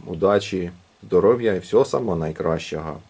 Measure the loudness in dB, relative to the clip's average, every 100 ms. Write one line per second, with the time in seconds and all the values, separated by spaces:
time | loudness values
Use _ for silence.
0 | -12 -2 2 2 0 -4 -6 -10 _ _
1 | 0 4 4 4 2 0 2 2 2 0
2 | -2 -2 -2 -2 -2 -2 -4 -8 -8 -12
3 | -16